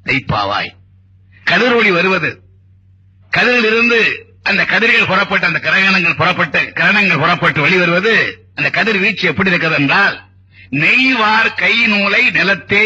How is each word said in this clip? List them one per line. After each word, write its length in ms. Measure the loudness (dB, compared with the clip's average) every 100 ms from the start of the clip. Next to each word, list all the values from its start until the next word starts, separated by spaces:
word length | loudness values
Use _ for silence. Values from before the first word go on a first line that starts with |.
தைப்பாவாய். 680 | -4 -4 -2 -2 -2 -4 -6 -12 _ -20 _ _ _ -10
கதிரொளி 480 | -2 2 2 2 2
வருவது, 400 | 2 0 0 -4 -8 -16 -20 _ _ _ _ _ _ _
கதிரிலிருந்து 680 | 0 2 2 2 2 2 2 0 -4 -12 -10
அந்த 180 | -4 -2 -2
கதிர்கள் 440 | 0 2 2 2
புறப்பட்டு, 360 | 0 0 -2 -2
அந்த 120 | -4
கிரகணங்கள் 600 | -2 0 2 0 0 0
புறப்பட்டு, 420 | 0 0 -2 -2 -4
கிரணங்கள் 500 | -2 0 2 0 0
புறப்பட்டு 380 | 0 0 0 0
வெளிவருவது, 520 | 0 2 2 0 2 0 -2 -6 _
அந்த 140 | -6 -4
கதிர் 320 | -2 -2 0
வீச்சு 240 | -2 -2 -2
எப்படி 240 | -2 0
இருக்கிறது 280 | 0 0 0
என்றால், 360 | 0 2 0 -2 -12 _ _ -20 -8 -2
நெய்வார் 760 | 0 2 2 0 2 2 0 -2
கை 180 | -2 0 0
நூலை 340 | 0 0 0 0
நிலத்தே 500 | 0 0 -2 -2 0